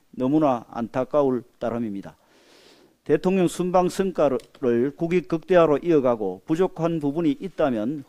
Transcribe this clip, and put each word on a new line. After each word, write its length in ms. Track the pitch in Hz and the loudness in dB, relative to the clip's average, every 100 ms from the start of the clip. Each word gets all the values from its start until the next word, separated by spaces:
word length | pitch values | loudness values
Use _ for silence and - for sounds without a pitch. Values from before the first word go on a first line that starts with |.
| _ | _
너무나 540 | - 127 151 151 120 - | -4 0 2 2 0 -4
안타까울 760 | - 113 131 127 151 139 123 - _ | -10 -6 -6 -2 0 0 -2 -6 _
따름입니다. 560 | 117 117 113 98 85 80 _ _ _ - - _ _ _ | -6 -6 -6 -8 -12 -20 _ _ _ -20 -20 _ _ _
대통령 420 | - 156 185 190 170 | -2 0 2 2 0
순방 420 | - 180 185 180 | 0 0 2 2
성과를 1080 | - 196 175 147 123 - _ 127 117 139 - | 0 -2 0 0 0 -6 _ 0 0 0 -2
국익 320 | 170 175 - | -2 -2 -2
극대화로 500 | 165 - 180 165 139 | -4 2 4 6 4
이어가고, 640 | 170 156 123 117 98 92 | 2 2 2 0 -2 -6
부족한 540 | - 160 185 - 165 165 | -4 0 0 -2 -2 -2
부분이 380 | 143 151 160 135 | -2 -2 -2 -2
있다면 640 | 190 - 151 117 110 151 | -6 -2 -2 0 -4 -6